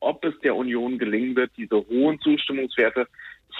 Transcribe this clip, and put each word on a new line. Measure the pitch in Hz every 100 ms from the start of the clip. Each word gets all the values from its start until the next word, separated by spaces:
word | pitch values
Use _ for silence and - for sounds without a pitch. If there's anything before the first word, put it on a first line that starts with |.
ob | - 151
es | 165 -
der | 143
Union | 104 127 120 120 127
gelingen | 117 107 127 127
wird, | 127 -
diese | 110 107 101
hohen | 120 147 156
Zustimmungswerte | 151 147 - 139 131 - 110 127 120 - - - _ -